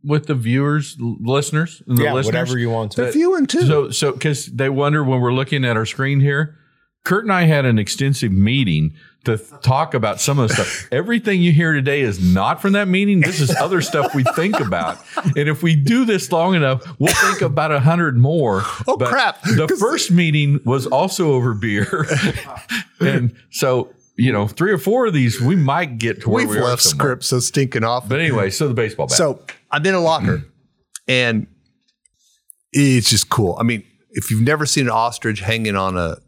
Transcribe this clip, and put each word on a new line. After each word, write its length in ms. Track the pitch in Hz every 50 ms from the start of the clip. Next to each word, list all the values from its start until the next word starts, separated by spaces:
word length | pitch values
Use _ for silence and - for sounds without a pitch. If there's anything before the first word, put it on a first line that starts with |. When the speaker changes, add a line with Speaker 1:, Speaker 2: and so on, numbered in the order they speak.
| -
Speaker 1:
with 220 | 143 147 151 151
the 100 | - 151
viewers, 600 | 131 110 113 123 135 143 147 147 151 143 - - -
l-, 160 | 120 120 110 -
listeners, 600 | - 117 131 143 147 - 151 151 165 165 - - -
and 100 | - 123
the 60 | 123 143
Speaker 2:
Yeah, 100 | 151 135
Speaker 1:
listeners? 120 | 131 135 - -
Speaker 2:
whatever 240 | 123 127 123 127 120
you 100 | 120 117
want 220 | 113 113 110 101 -
to. 100 | - 247
Speaker 3:
They're 80 | - -
viewing 320 | 302 339 359 381 349 277
too. 160 | - - 330 359
Speaker 1:
So, 260 | 135 156 147 139 104
so, 200 | 117 - 156 143 127
'cause 340 | - - 156 147 - -
they 200 | - - 120 135
wonder 360 | 135 139 135 143 143 151 151 143
when 160 | 131 131 127
we're 100 | 123 120
looking 320 | 123 131 127 - 156 139 131
at 140 | 120 113
our 80 | 110 113
screen 340 | - - - 135 135 143 143
here, 380 | 139 143 143 143 156 151 - _ _ _ _ _ _ _ _ _ _
Kurt 180 | - 180 208 226
and 80 | 214
I 120 | 190 180 170
had 220 | 156 156 143 135
an 140 | 127 113 107
extensive 520 | 101 - - - 139 139 139 - - 110
meeting 600 | 95 98 98 107 127 139 131 95 80 76 78 78 - - - - _ _ _
to 120 | 123 113
th-, 120 | 107 - - - -
talk 320 | - 127 127 139 160 156 -
about 260 | 123 107 107 95 -
some 200 | - - 139 143
of 80 | 120
the 80 | 107 -
stuff. 320 | - 98 - - - - -
Speaker 3:
<laughs> 20 |
Speaker 1:
Everything 500 | 123 135 175 220 233 226 233 220 196 180 175
you 80 | 175
hear 220 | 156 151 170 160 156
today 280 | 143 131 143 139 143
is 180 | 135 110 95 90 92 90 92
not 260 | 95 98 123 170 - -
from 100 | 196 196
that 140 | 202 208
meeting. 340 | 185 180 190 202 202 202 180
This 180 | - 180 185 156
is 160 | 147 127 160
other 240 | - 143 175 190 175
stuff 340 | - - - 151 - - -
we 80 | 139 127 330 -
think 240 | - 165 208 220 262
about. 380 | 240 - 92 85 165 - - - - - -
Speaker 3:
<laughs> 200 | - - 175 147
Speaker 1:
And 100 | 147 147
if 140 | 151 151 -
we 140 | 175 165 160
do 280 | 147 139 151 226 247 262
this 260 | 226 208 180 - -
long 240 | 180 165 165 185 190
enough, 280 | 170 147 135 131 123 - - 143 -
we'll 140 | 135 170 -
think 280 | - - 190 196 -
about 300 | 196 165 143 156 151 156
a 80 | 151 139
hundred 380 | 127 151 165 175 170 151 131
more. 460 | 117 123 139 165 170 139 113 98 95 95 - - - -
Speaker 3:
Oh, 100 | - 262
Speaker 1:
But 120 | - 127 123
Speaker 3:
crap. 320 | - 277 247 196 - - -
Speaker 1:
the 240 | 180 233 - 156
Speaker 3:
'Cause 120 | 156 - 160
Speaker 1:
first 300 | 196 247 320 - - -
meeting 500 | - 175 170 160 151 151 147 143 147 147 -
was 220 | 117 131 139 -
also 460 | - 131 139 180 190 190 - 175 156 139
over 200 | 127 120 127 110
beer. 540 | 104 117 113 101 104 104 - - 165 151 - - 131 180 - - - - - -
<laughs> 440 | - - - 233 - - _ _ _
And 360 | 175 139 139 131 120 120 - - _ _
so, 420 | - - 151 135 127 123 104 - - _ _ _ _
you 160 | - 120 131
know, 160 | 110 104 104
three 240 | 104 - - 165 208
or 60 | 208 156
four 260 | - 190 220 262 254
of 60 | 220 170
these, 260 | 143 127 120 113 -
we 140 | 117 131 190
might 420 | 185 147 131 - 170 180 147 120 110
get 220 | 113 117 107 -
to 80 | - -
where 140 | 196 247 247
Speaker 3:
We've 40 | 214 214
Speaker 1:
we 20 | -
are 20 | 123
Speaker 3:
left 160 | 123 123 - -
Speaker 1:
somewhere. 240 | - 151 139 139
Speaker 3:
scripts 200 | 139 123 - -
so 120 | - 131 123
stinking 440 | 120 - - 143 135 127 - 123 113
off. 240 | 113 120 127 127 101
Speaker 1:
But 100 | 127 147
anyway, 300 | 165 156 123 110 98 95
so 160 | 95 - 156
the 60 | 143 120
baseball 320 | 120 117 107 - - 143
bat. 100 | 127 -
Speaker 3:
So 260 | - 175 147 120 - - - - _ _ _
I'm 120 | - 175 151
in 100 | 190 190
a 40 | 180
locker, 420 | 170 160 160 147 95 90 - - - - _ _ _ _ _ _ _ _ _ - _
and 400 | - 131 127 123 120 113 107 101 - _ _ _ _ _ _ _ _ _ _ _ _ _ _ _ _ _ _ _ _ - _ _ _ -
it's 360 | 143 143 135 127 123 104 -
just 200 | 113 104 - -
cool. 260 | - - 104 90 - -
I 40 | 113
mean, 200 | 117 117 104 - _ _ _ _ _
if 180 | - - - -
you've 120 | - 110 117
never 220 | 135 151 151 151
seen 180 | 135 - 147 135
an 60 | 120
ostrich 480 | 110 113 113 120 117 - - 113 107 98
hanging 340 | 92 98 113 113 110 107 98
on 220 | 98 95 95 92
a 200 | 90 87 82 80 - _